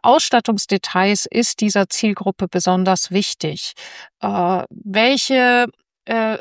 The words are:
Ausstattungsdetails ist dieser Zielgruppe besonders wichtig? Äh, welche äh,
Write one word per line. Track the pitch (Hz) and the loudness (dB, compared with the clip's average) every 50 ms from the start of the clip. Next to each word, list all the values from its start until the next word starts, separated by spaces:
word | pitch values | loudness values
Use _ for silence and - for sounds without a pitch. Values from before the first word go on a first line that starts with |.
| - | 4
Ausstattungsdetails | - 262 311 - - - 233 - - 220 202 - - 196 190 - - - 185 190 196 208 190 - - | 4 4 4 4 2 2 2 2 2 -2 -2 0 -2 -2 -2 -2 0 0 2 2 4 2 0 -2 -2
ist | - - 240 - - - | -2 0 0 0 0 0
dieser | 220 208 - 208 196 - | 0 0 2 2 0 0
Zielgruppe | - - - 214 196 - 202 196 190 - 196 | -2 -2 -2 -2 -2 0 -4 -4 -4 -4 -6
besonders | 175 - 180 - 180 185 185 185 190 190 - - - | -4 -2 -2 0 2 2 2 2 2 2 0 0 -2
wichtig? | 180 196 208 - - - - 151 147 - - - - - - - - - - - _ - | -2 -2 -2 -2 -6 -6 -6 -6 -6 -8 -10 -12 -14 -16 -20 -20 -20 -20 -20 -20 _ -8
Äh, | - 202 202 185 175 175 190 180 - - | -6 -4 -2 0 0 0 0 -2 -4 -8
welche | - - - 208 190 214 226 254 277 254 - - 269 254 247 247 247 240 240 240 - _ _ _ _ _ - - | -12 -14 -10 -4 0 2 2 2 2 0 0 0 2 2 4 4 4 2 0 -2 -4 _ _ _ _ _ -8 -4
äh, | 226 226 220 220 220 - | -2 -2 -2 -2 -4 -6